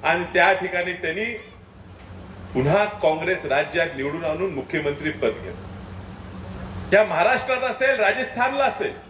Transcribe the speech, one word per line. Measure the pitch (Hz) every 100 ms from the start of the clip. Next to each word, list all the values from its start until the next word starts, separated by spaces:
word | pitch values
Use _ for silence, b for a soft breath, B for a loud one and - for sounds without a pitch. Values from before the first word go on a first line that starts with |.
आणि | 151 175 175
त्या | 180 175
ठिकाणी | 185 185 175 175
त्यांनी | 180 160 175 226 226 - - - - - - - - - - -
पुन्हा | 127 139 190
काँग्रेस | 208 - 160 160 170 185
राज्यात | 147 135 147 165 165 135
निवडून | 139 160
आणून | 165 160 190
मुख्यमंत्री | 143 127 165 147 143 151
पद | - 120 -
घेतलं. | 92 - - - - - - - - - - - - - -
या | -
महाराष्ट्रात | - 160 190 262 254 254 254
असेल, | - 269 254
राजस्थानला | 202 220 240 233 254 277
असेल | 262 - 165 - -